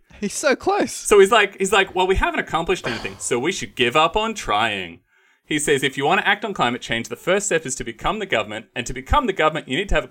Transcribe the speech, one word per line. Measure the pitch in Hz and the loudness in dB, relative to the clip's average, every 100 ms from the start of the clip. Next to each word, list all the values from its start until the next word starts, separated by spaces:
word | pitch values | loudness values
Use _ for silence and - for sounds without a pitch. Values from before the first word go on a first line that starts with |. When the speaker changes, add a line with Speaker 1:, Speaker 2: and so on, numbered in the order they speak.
| _ - | _ -8
Speaker 1:
He's | 208 - | -8 -2
so | 302 262 | 0 0
close. | - 403 269 | 0 0 -2
Speaker 2:
So | - - 208 | -4 4 6
he's | 196 | 8
like, | 226 202 - | 6 2 0
he's | 190 | 0
like, | 202 185 185 | 2 0 0
"Well, | 185 | 2
we | 190 | 2
haven't | 330 320 | 0 -2
accomplished | - 160 170 180 - | -2 -2 -2 -2 -4
anything, | 110 101 98 | -6 -8 -10
so | - 120 | -4 -2
we | 147 | -2
should | - 117 - | -4 -6 0
give | 120 151 | 2 4
up | 160 214 | 2 2
on | 220 214 | -2 -4
trying." | - 104 113 101 87 85 _ _ _ _ | -2 0 0 -2 -6 -12 _ _ _ _
He | - 156 | -6 -4
says, | 247 202 | 0 2
"If | 143 139 | 0 -2
you | 143 | 0
want | 196 | 2
to | 185 | 2
act | 202 220 | -2 -2
on | |
climate | 160 131 120 | -2 0 -2
change, | - 117 117 | -4 -6 -6
the | 120 | -6
first | - 196 - | -2 0 0
step | 165 131 | -2 -2
is | - | -8
to | |
become | 117 110 151 214 | -10 -6 -4 -4
the | 196 | -2
government. | 120 104 107 - - | -2 -2 -8 -10 -10
And | 120 | -8
to | |
become | 131 131 294 247 | -10 0 2 2
the | |
government, | 190 156 160 - | 2 2 0 -2
you | 131 | -4
need | 202 | 0
to | 160 | 0
have | |
a | 139 | -2